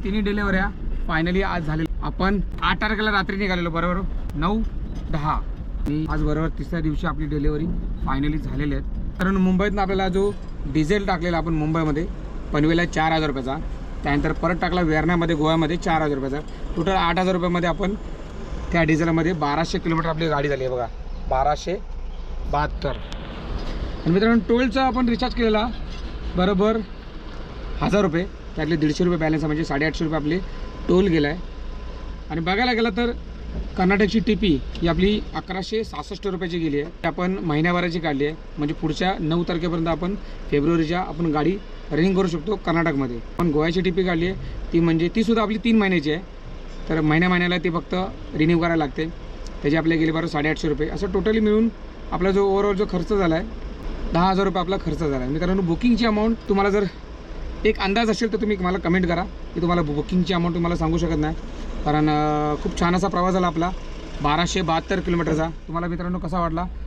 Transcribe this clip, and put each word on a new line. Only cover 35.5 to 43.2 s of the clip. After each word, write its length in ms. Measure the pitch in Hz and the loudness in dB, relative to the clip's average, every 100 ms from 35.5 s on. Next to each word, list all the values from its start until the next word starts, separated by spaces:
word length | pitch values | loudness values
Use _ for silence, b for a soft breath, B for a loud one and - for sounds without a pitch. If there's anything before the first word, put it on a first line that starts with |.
| 185 180 220 | -6 -4 -4
सहासष्ट 420 | 220 - - - 202 | -4 -8 -10 -6 -6
रुपयाची 320 | 180 180 175 | -4 -4 -2
गेली 220 | 160 143 | 0 0
आहे. 100 | 156 | -2
ती 160 | - 170 | -4 -4
आपण 300 | 165 180 190 | 0 -2 0
महिन्याभराची 580 | 180 147 170 175 175 170 | 0 2 2 2 0 -2
काढली 260 | 156 139 147 | -2 0 0
आहे, 80 | 160 - - | -2 -10 -4
म्हणजे 160 | 147 | -4
पुढच्या 400 | 156 156 147 185 202 | -2 -2 0 0 0
नऊ 240 | 160 170 170 | 0 0 0
तारखेपर्यंत 400 | 175 175 165 165 | 0 0 0 0
आपण 260 | 160 175 202 B B - | 0 -2 -4 B B 0
फेब्रुवारीच्या 500 | 143 147 170 156 175 | 2 4 2 2 0
आपण 260 | 185 147 170 | -4 -2 0
गाडी 300 | 151 151 196 - - - | 2 2 0 -4 -12 -4
रनिंग 240 | 143 185 185 | 2 4 4
करू 100 | 190 | 2
शकतो 300 | 160 160 202 | 0 -2 -4
कर्नाटकमध्ये. 600 | - 170 165 139 131 120 | 0 2 2 2 -2 -4